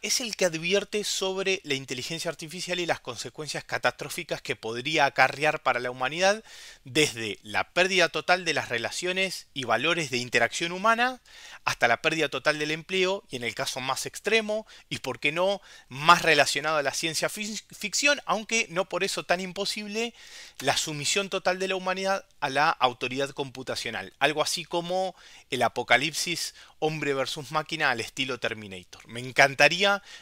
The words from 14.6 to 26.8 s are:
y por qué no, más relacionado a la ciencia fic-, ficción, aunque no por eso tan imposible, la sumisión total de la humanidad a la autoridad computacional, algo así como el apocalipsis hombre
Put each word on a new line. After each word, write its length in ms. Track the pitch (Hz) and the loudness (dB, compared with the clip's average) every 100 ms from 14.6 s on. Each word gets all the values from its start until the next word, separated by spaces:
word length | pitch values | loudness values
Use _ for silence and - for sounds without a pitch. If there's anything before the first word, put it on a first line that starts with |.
| - - - | -6 -16 -12
y 120 | 120 | -8
por 200 | - 120 | -6 -2
qué 120 | 147 | 0
no, 320 | 160 190 196 - - - | 2 2 0 -6 -20 -16
más 320 | 127 156 170 | 0 6 6
relacionado 560 | 165 147 139 143 151 156 | 8 6 6 4 0 2
a 60 | |
la 100 | 139 | 2
ciencia 340 | - 165 156 165 | 0 -2 0 -2
fic-, 360 | - 214 208 - - | -2 -8 -8 -12 -10
ficción, 460 | 208 - 285 277 - | -6 0 2 2 0
aunque 400 | 190 220 226 - | -2 0 -2 0
no 180 | 165 190 | -2 -2
por 160 | 180 | -2
eso 200 | 196 - | -2 -2
tan 160 | 160 180 | 0 0
imposible, 720 | 185 180 202 - 208 214 233 - - - - - | -2 -4 -4 -4 -6 -4 -4 -6 -20 -18 -18 -4
la 180 | 131 127 | 0 0
sumisión 540 | - 151 143 202 196 | 0 -4 -2 0 0
total 260 | 190 185 185 | -2 0 0
de 120 | 185 | 0
la 60 | 190 | -2
humanidad 480 | 185 185 190 196 - - | -2 -2 0 -2 -4 -6
a 100 | 147 | -2
la 180 | 135 156 | 2 4
autoridad 640 | - 127 120 123 127 139 | 4 2 2 -4 -2 -4
computacional, 800 | 139 139 127 131 117 120 107 95 - | -4 -8 -8 -8 -6 -6 -6 -8 0
algo 240 | 143 151 | 2 2
así 200 | 147 - | 0 -2
como 520 | 160 175 170 185 190 - - - - | -4 -4 -2 -2 -2 -4 -18 -20 -4
el 140 | 127 | 2
apocalipsis 920 | 113 - 120 120 156 151 - 165 - - - | 2 2 4 4 2 -4 -4 -4 -6 -12 -20
hombre 360 | - | -4